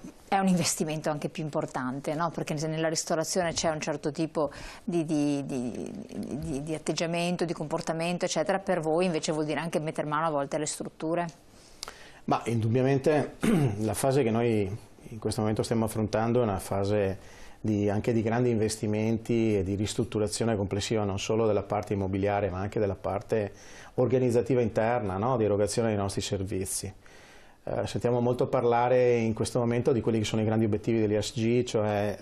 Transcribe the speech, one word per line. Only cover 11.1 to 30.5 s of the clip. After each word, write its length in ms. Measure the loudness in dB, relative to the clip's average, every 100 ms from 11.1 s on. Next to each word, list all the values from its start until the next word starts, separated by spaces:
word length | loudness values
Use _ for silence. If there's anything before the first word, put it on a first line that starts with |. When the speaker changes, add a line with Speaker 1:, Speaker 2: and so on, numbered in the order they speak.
| -2 -2 -8 -20 -20 -20 -14 -14 -14 -20 -14
Speaker 2:
Ma 180 | -2 0 0
indubbiamente 880 | 0 2 2 4 4 4 2 0 -2
<clears throat> 400 | 2 4 2 0
la 160 | -2
fase 280 | 0 2 4
che 80 | 4
noi 460 | 2 2 2 0 -4 -12 -20 -16
in 80 | -6
questo 220 | -4 0
momento 220 | 0 0
stiamo 240 | 0 0 0
affrontando 540 | 0 0 0 2 2
è 20 |
una 160 | 2 0
fase 600 | -2 -2 0 2 0 -2 -10 -18 -18 -6
di, 300 | 0 2 2
anche 240 | 2 2
di 100 | 0
grandi 280 | 2 2 2
investimenti 1040 | 2 0 0 -2 0 0 -2 0 2 2 2
e 60 |
di 140 | 0 -2
ristrutturazione 800 | -2 -2 -2 0 -2 0 0 0
complessiva 480 | 0 -2 0 0
non 140 | 0 -2
solo 280 | 0 2 4
della 160 | 2
parte 320 | 0 -2 -2
immobiliare 560 | -2 0 0 0 2 0
ma 80 | -2
anche 200 | -4 -2
della 180 | -2 -2
parte 560 | -4 -4 0 0 -2 -6 -18 -20 -8 0
organizzativa 640 | 2 4 4 2 4 2
interna, 560 | 2 2 2 2 0 -2
no? 220 | 0 2
Di 60 |
erogazione 440 | 2 4 2 2 0
dei 80 | 0
nostri 240 | 0 -2
servizi. 720 | -4 -4 -4 -4 -4 -6 -8 -12 -20 -20 -20 -20 -20 -14
Eh, 220 | -6 -4 -4
sentiamo 340 | -2 0 2
molto 260 | 2 2 2
parlare 680 | 2 4 4 4 4 6 4
in 160 | 2
questo 260 | 0 -2 0
momento 320 | 0 2 2
di 100 | 2
quelli 160 | 2 0
che 80 | 0
sono 160 | 0
i 20 |
grandi 220 | 2